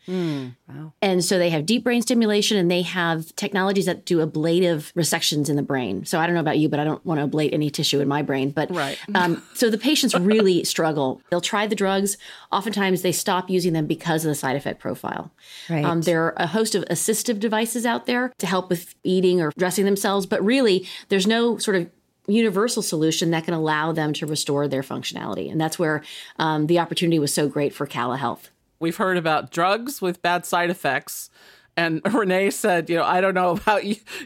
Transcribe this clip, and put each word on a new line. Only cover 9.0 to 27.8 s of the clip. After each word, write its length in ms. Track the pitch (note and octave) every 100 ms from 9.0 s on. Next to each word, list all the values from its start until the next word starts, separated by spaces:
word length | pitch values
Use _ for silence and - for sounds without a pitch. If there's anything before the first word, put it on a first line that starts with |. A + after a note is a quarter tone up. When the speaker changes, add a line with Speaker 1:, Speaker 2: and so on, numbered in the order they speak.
| -
Speaker 2:
um, 260 | F#3+ F3 E3+ -
so 160 | - A#3
the 80 | G#3+
patients 340 | C4 D4+ A#3 -
really 460 | F#3 A3 F#3+ F3
Speaker 1:
<laughs> 100 | -
Speaker 2:
struggle. 480 | - D#3+ D3 C3+ - _
They'll 100 | F3
try 280 | - G#3 G#3+
the 80 | G3+
drugs. 400 | G3 G3 G3 - - - -
Oftentimes 520 | G3 A3 G3+ F#3+ F3+
they 100 | F3+
stop 360 | E3 G#3+ F#3 F#3
using 260 | F#3 F3
them 120 | D#3+ D3+
because 380 | D#3+ F3 D#3+
of 40 | D#3+
the 40 |
side 220 | C#3+ C3+ C#3
effect 240 | C#3 -
profile. 500 | - - - - - - - - -
Speaker 3:
Right. 140 | D#3+
Speaker 2:
Um, 160 | E3+ E3
there 240 | E3 E3
are 100 | E3 -
a 120 | E3+
host 260 | G#3+ A3+
of 80 | G3 -
assistive 480 | E3 - A3 - G#3
devices 480 | A3 G#3+ A3+ A#3+ A#3
out 200 | A#3+ -
there 260 | B3 B3+ -
to 80 | F3
help 220 | F#3 F#3
with 260 | F3 - -
eating 360 | F#3+ F#3 F3+ F3+
or 120 | D3+ -
dressing 280 | F3+ F#3+
themselves, 420 | G3 G3 G3+ G3+ F#3+
but 180 | G#3+
really 400 | G3 C4+ A3+ F#3 F#3 - -
there's 180 | G3 G3+
no 300 | A3+ A#3+ G#3
sort 180 | A3 F#3+
of 120 | F3 _ _ _ -
universal 560 | A3 A3+ F#3 A#3 A3+
solution 480 | - D#3 D#3+ D#3 E3
that 140 | E3
can 100 | D#3+
allow 380 | E3 D#3 D3+ D#3+
them 200 | E3 D3+
to 120 | D3 D3+
restore 400 | D3+ - C#3+ C#3+
their 160 | C3+
functionality. 680 | C3+ B2+ - - G2 F#2 D2
And 120 | D3
that's 180 | D#3 -
where, 240 | D#3 D3+ - - - -
um, 260 | D#3+ D3+ D3+
the 140 | F3
opportunity 400 | E3 D#3+ E3+ E3
was 120 | C#3+
so 140 | - C#3+
great 240 | D3 C#3+
for 140 | -